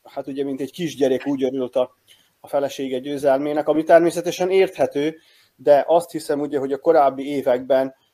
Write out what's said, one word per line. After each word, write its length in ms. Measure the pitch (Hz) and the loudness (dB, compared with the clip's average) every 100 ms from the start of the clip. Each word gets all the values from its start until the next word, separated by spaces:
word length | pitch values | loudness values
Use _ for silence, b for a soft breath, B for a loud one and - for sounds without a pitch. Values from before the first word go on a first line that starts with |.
hát 220 | - - 139 | -16 -12 -10
ugye, 180 | 139 | -6
mint 160 | 139 135 | -6 -6
egy 120 | 135 | -8
kisgyerek 540 | - 170 123 139 127 139 | -6 -8 -2 0 0 -2
úgy 180 | 139 | -2
örült 320 | 131 135 123 131 | -2 -2 -4 -2
a, 180 | 123 _ _ b b b | -4 _ _ b b b
a 80 | - | -8
felesége 500 | 143 139 135 135 127 | -4 -4 -6 -6 -6
győzelmének, 720 | 135 143 143 135 147 151 147 | -6 -2 2 2 0 -2 0
ami 140 | 151 | 0
természetesen 680 | 156 170 170 170 170 165 180 | 6 6 6 0 -4 -4 0
érthető, 680 | 190 185 - 135 143 151 160 b b b _ | 2 2 0 -4 -2 -4 -6 b b b _
de 280 | 135 143 - | 2 4 4
azt 240 | 165 - | 2 0
hiszem 300 | 156 - 143 | -8 -4 -4
ugye, 180 | 143 143 | -2 -4
hogy 140 | 135 | -4
a 60 | 135 | -2
korábbi 500 | 165 160 139 135 139 | 2 4 4 0 -6
években 680 | 143 131 127 131 131 135 - _ | -4 0 0 2 0 0 -6 _